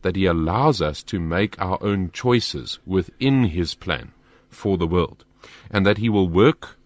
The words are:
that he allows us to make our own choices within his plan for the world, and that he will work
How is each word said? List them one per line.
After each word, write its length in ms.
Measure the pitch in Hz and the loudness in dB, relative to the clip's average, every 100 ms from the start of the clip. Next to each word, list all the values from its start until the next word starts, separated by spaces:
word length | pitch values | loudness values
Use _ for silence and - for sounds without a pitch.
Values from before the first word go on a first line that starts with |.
that 140 | 92 | -4
he 100 | 92 | 0
allows 560 | 92 82 80 101 151 110 | 2 2 0 2 2 2
us 200 | 76 76 | -2 -4
to 160 | - 98 | -8 -6
make 400 | 82 87 104 - | -2 -2 -2 -4
our 160 | 92 92 | -4 -4
own 300 | 101 101 90 | -2 -2 -4
choices 680 | - 123 120 - 71 60 - | -4 0 0 0 -10 -10 -14
within 600 | - 92 85 _ 131 135 | -2 -2 -2 _ 0 2
his 280 | 113 82 85 | 2 0 -4
plan 360 | - - 69 57 _ _ _ _ | -6 -6 -6 -6 _ _ _ _
for 280 | - 104 92 | -6 -2 0
the 100 | 85 | 0
world, 380 | 90 82 - _ _ - - - | 0 -2 -6 _ _ -20 -20 -4
and 160 | 104 | 0
that 120 | 98 104 | 2 2
he 120 | 113 | 2
will 200 | 104 92 | 2 2
work 480 | 85 123 - - - | 6 4 4 -12 -20